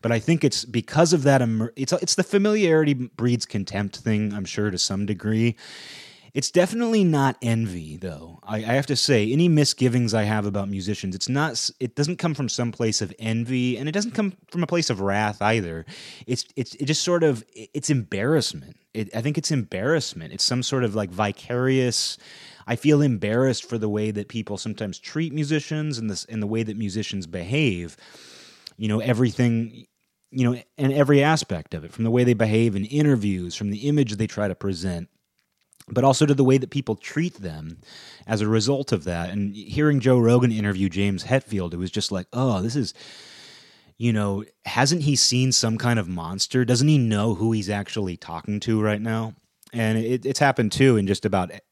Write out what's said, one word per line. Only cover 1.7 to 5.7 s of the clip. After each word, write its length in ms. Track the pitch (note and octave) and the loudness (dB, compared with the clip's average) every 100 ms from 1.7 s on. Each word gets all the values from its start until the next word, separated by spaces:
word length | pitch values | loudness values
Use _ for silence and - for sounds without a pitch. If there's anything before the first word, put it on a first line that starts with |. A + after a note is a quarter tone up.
| - | -4
it's, 160 | C3+ | -4
it's 220 | - - - | -2 0 -2
the 80 | |
familiarity 720 | F3+ G3+ G3+ G#3+ F#3 D#3 D3+ C3+ | 2 2 2 2 4 4 4 0
breeds 500 | B2 - A#2 A#2+ - | -4 -2 0 0 -2
contempt 500 | G#2 F#2+ F#2+ G2+ - | -6 -4 -4 -4 -4
thing, 380 | - G#2+ G#2+ | -2 0 0
I'm 100 | G#2 | -4
sure, 280 | F#2 - G#2 | -6 -2 -2
to 60 | F2+ | -2
some 280 | - G2 G2+ | -2 -2 -2
degree. 500 | F#2+ G#2+ A2 A#2 A2 - | -4 -2 2 2 0 -12